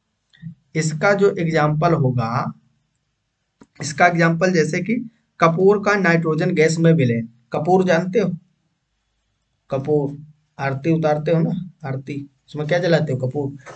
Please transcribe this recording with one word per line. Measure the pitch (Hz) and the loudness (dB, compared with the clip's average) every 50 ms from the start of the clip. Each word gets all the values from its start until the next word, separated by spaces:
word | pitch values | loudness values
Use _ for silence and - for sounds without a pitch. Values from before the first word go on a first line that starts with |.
| _ _ _ _ _ _ _ _ - - - - _ _ - | _ _ _ _ _ _ _ _ -18 -18 -18 -20 _ _ -4
इसका | 160 151 156 156 - 208 202 202 | -4 -2 -2 -2 0 0 0 2
जो | 190 202 196 196 | 2 2 0 0
example | 185 165 160 160 151 151 151 151 156 175 170 160 | 0 -2 -2 0 0 0 0 0 0 0 2 2
होगा, | 131 135 123 120 123 113 113 120 139 - 220 - - _ _ _ _ _ _ _ _ _ _ _ _ _ _ _ _ _ _ _ _ - - _ - | 2 0 0 0 -2 -2 -2 -4 -4 -6 -6 -10 -14 _ _ _ _ _ _ _ _ _ _ _ _ _ _ _ _ _ _ _ _ -20 -20 _ -12
इसका | - - - - 180 | -10 -6 0 2 4
example | 175 170 165 170 170 170 165 185 185 185 | 4 4 4 2 2 2 2 0 2 2
जैसे | 160 151 156 180 175 | 2 0 0 -2 -4
कि | 180 202 233 262 - - - _ _ _ _ - | -4 -4 -4 -4 -6 -10 -14 _ _ _ _ 2
कपूर | 165 165 165 180 190 196 208 202 202 | 2 2 4 4 4 4 4 2 2
का | 208 208 | 0 0
nitrogen | 202 185 170 170 165 165 165 156 160 160 185 190 | 2 2 2 2 2 0 0 -2 0 0 0 2
गैस | 151 156 160 160 165 | 2 2 2 2 4
में | 165 165 160 | 4 4 4
विलयन। | - 131 117 113 113 113 - - _ _ _ | 4 2 2 0 -2 -4 -6 -12 _ _ _
कपूर | - 147 151 170 185 185 185 | -6 -4 0 2 2 4 4
जानते | 180 175 180 185 - - 226 | 2 2 0 0 0 -2 0
हो? | 196 - - - - _ _ _ _ _ _ _ _ _ _ _ _ _ _ _ _ _ _ _ _ _ _ _ _ - | 0 -2 -4 -8 -12 _ _ _ _ _ _ _ _ _ _ _ _ _ _ _ _ _ _ _ _ _ _ _ _ -8
कपूर | 139 139 139 151 151 147 139 - - - - - - _ _ _ _ - | -8 -6 -2 -2 0 0 -2 -4 -6 -12 -16 -20 -20 _ _ _ _ -8
आरती | 139 139 135 - - 165 | -6 -6 -6 -2 0 0
उतारते | 160 160 156 151 151 151 - 170 | 0 2 2 0 0 0 0 0
हो | 165 165 | 0 0
ना, | - - - - - - - _ 151 | 0 0 -2 -4 -8 -10 -14 _ -10
आरती, | 135 135 131 - - 143 139 - - _ _ _ | -10 -10 -8 -10 -10 -12 -12 -12 -14 _ _ _
उसमें | _ - 147 151 | _ -10 -8 -4
क्या | 151 180 175 | -2 -2 0
जलाते | - 170 165 147 156 - 127 | 2 2 2 2 2 0 -4
हो? | 123 | -4
कपूर। | 127 127 - 147 139 139 - - - - - | -4 -4 -4 -6 -6 -6 -8 -12 -18 -20 -20